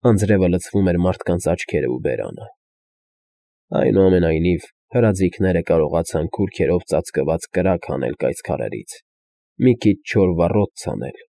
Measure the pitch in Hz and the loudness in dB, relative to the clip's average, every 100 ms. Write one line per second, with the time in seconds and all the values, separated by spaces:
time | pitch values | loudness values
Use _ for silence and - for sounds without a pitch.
0 | 123 104 101 101 90 87 - 101 95 87 | 4 2 2 4 4 2 0 0 2 2
1 | 90 92 - 87 80 85 - 76 64 64 | 0 0 -2 -2 0 -2 -2 -2 -2 -2
2 | 73 60 - - - _ _ _ _ _ | -4 -4 -6 -10 -18 _ _ _ _ _
3 | _ _ _ _ _ _ _ - - 98 | _ _ _ _ _ _ _ 0 2 4
4 | 95 90 82 80 85 87 - _ _ 127 | 4 4 2 2 0 0 -4 _ _ 0
5 | 113 95 90 - 92 87 82 85 76 82 | 2 2 -2 0 0 0 2 2 2 -2
6 | 82 80 76 - 98 - 76 87 - 78 | -2 -4 -4 -4 -4 0 0 0 0 -4
7 | - - 71 82 - 92 90 90 - 67 | -2 -4 -2 -4 -4 -2 0 -2 -4 -6
8 | 62 - 64 - - 69 57 - - - | -6 -2 -4 -4 -6 -6 -6 -8 -14 -20
9 | _ _ _ _ _ - 127 120 107 98 | _ _ _ _ _ 0 2 4 2 0
10 | - 107 92 85 87 107 101 - - 50 | -2 2 2 2 0 2 -2 -6 -10 -8
11 | 64 - - | -10 -12 -20